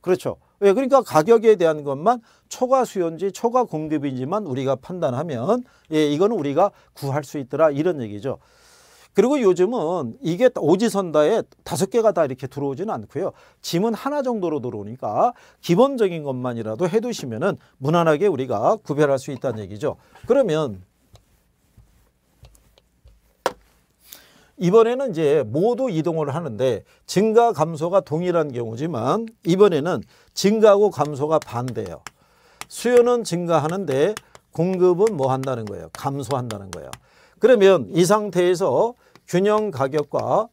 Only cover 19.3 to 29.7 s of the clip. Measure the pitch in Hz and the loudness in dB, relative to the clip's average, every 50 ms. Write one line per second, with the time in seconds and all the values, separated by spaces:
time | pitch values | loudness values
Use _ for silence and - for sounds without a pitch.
19.3 | 143 127 - 139 117 107 104 90 101 104 117 143 104 - _ _ _ - _ - | -12 -6 -6 -6 -6 -6 -8 -12 -12 -6 -6 -6 -6 -6 _ _ _ -20 _ 0
20.3 | 233 277 269 202 151 156 156 135 104 92 92 _ _ _ _ _ _ - _ _ | 2 2 2 2 0 -2 -2 -4 -6 -12 -16 _ _ _ _ _ _ -20 _ _
21.3 | _ _ _ _ _ _ _ _ _ _ _ _ _ _ _ _ _ _ _ _ | _ _ _ _ _ _ _ _ _ _ _ _ _ _ _ _ _ _ _ _
22.3 | _ _ - - _ _ _ _ _ _ _ _ _ _ _ - _ _ _ _ | _ _ -20 -20 _ _ _ _ _ _ _ _ _ _ _ -20 _ _ _ _
23.3 | _ _ _ - - _ _ _ _ _ _ _ _ _ _ _ - - _ _ | _ _ _ -10 -10 _ _ _ _ _ _ _ _ _ _ _ -20 -20 _ _
24.3 | _ _ _ _ _ - 196 170 185 226 226 226 240 254 277 269 190 151 165 143 | _ _ _ _ _ -2 -2 4 6 6 4 4 2 -2 -4 -4 -2 0 2 2
25.3 | 143 156 131 107 107 147 180 226 240 220 262 262 185 160 151 175 160 165 156 139 | 2 2 0 0 -2 0 0 0 0 0 -2 -2 -2 -2 -2 -2 -2 -2 -4 -4
26.3 | 131 160 175 147 110 101 127 131 120 95 - _ _ _ _ _ - 175 202 220 | -4 -6 -6 -8 -6 -2 0 0 0 -2 -6 _ _ _ _ _ 0 2 2 4
27.3 | 220 226 233 233 214 143 156 160 165 143 151 175 180 196 185 - 143 160 180 180 | 4 4 4 4 2 0 -2 -2 -2 -4 -4 0 0 0 0 0 -4 -2 -2 0
28.3 | 170 170 160 147 127 120 117 113 113 113 147 165 170 120 113 123 160 214 233 226 | 0 0 0 0 -4 -6 -6 -6 -6 -6 -6 -6 -4 -4 -2 0 -2 -2 -2 -8
29.3 | - _ _ 165 165 185 208 202 | -14 _ _ 0 4 6 6 4